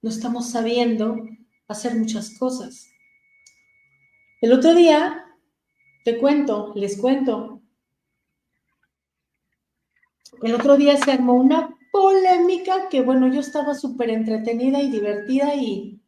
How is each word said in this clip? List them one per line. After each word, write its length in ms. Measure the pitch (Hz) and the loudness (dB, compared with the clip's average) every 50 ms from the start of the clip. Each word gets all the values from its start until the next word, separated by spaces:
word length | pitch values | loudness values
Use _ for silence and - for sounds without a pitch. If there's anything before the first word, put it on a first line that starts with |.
no 80 | - 226 | -6 -8
estamos 400 | 220 - - 233 240 247 233 - | -8 -6 -6 -6 -6 -6 -6 -6
sabiendo 680 | - 233 226 226 233 240 240 233 220 214 214 220 220 - - - - _ _ _ _ _ _ | -4 -4 -2 -2 0 0 0 0 0 -2 -2 -4 -4 -6 -10 -14 -20 _ _ _ _ _ _
hacer 280 | _ 208 - - 247 226 | _ -14 -8 -6 -4 -4
muchas 420 | 226 220 220 220 202 - - - | -2 -4 -4 -4 -8 -8 -10 -10
cosas. 500 | - 254 254 254 254 - - - - - _ _ _ _ _ _ _ _ _ _ _ _ _ _ _ _ _ _ _ _ _ _ _ _ _ _ _ _ _ _ _ | -6 -6 -6 -6 -8 -12 -14 -18 -20 -20 _ _ _ _ _ _ _ _ _ _ _ _ _ _ _ _ _ _ _ _ _ _ _ _ _ _ _ _ _ _ _
El 120 | - 226 247 | 2 4 4
otro 200 | 262 254 330 339 | 4 6 4 6
día, 500 | 349 339 330 302 302 330 370 - - - _ _ _ _ _ _ _ _ _ _ _ _ _ _ _ _ | 6 6 6 6 4 2 -2 -6 -8 -16 _ _ _ _ _ _ _ _ _ _ _ _ _ _ _ _
te 140 | 240 233 | -4 -4
cuento, 540 | 233 262 277 294 294 277 269 214 208 208 - - | 0 0 2 2 2 0 -2 -4 -6 -6 -8 -8
les 260 | 208 196 196 202 196 | -6 -6 -6 -6 -4
cuento, 640 | 208 254 277 277 262 254 220 196 - - - - _ _ _ _ _ _ _ _ _ _ _ _ _ _ _ _ _ _ _ _ _ _ _ _ _ _ _ _ _ _ _ _ _ _ _ _ _ _ _ _ _ _ _ _ _ _ _ _ _ _ _ _ _ - - - | -2 0 0 0 0 -2 -4 -4 -8 -12 -16 -20 _ _ _ _ _ _ _ _ _ _ _ _ _ _ _ _ _ _ _ _ _ _ _ _ _ _ _ _ _ _ _ _ _ _ _ _ _ _ _ _ _ _ _ _ _ _ _ _ _ _ _ _ _ -20 -16 -8
el 140 | 220 226 233 | -4 -2 -2
otro 220 | 233 - 277 285 | 0 4 4 6
día 200 | 285 285 285 285 | 6 6 4 4
se 140 | 277 - 277 | 4 2 0
armó 240 | 269 254 254 247 247 | 0 0 2 2 4
una 420 | 247 254 285 311 330 320 - - _ _ _ | 4 4 4 4 2 0 -4 -12 _ _ _
polémica 1000 | - 403 381 392 392 381 370 370 359 349 349 359 381 349 - 370 370 381 381 - | 0 2 4 4 4 4 4 4 4 4 4 2 0 -2 -2 -4 -4 -4 -4 -2
que, 120 | - 269 | -2 0
bueno, 260 | 262 247 262 262 262 | 0 2 2 2 2
yo 140 | 254 262 294 | 2 0 0
estaba 340 | 285 - - 302 285 294 285 | -4 -4 -4 -4 -4 -4 -4
súper 340 | 285 - 262 240 - 240 226 | -6 -6 -10 -6 -6 -4 -4
entretenida 720 | 226 226 220 220 220 220 220 233 233 233 254 269 269 285 | -2 -4 -2 -4 -4 -4 -4 -4 -4 -2 -2 0 0 0
y 80 | 285 269 | -2 -2
divertida 640 | 226 214 202 208 208 208 214 240 262 269 285 294 294 | -2 -4 -4 -4 -4 -6 -4 -2 -2 0 0 0 0
y 480 | 277 254 214 196 196 - - - - _ | -2 -4 -4 -6 -8 -10 -14 -18 -20 _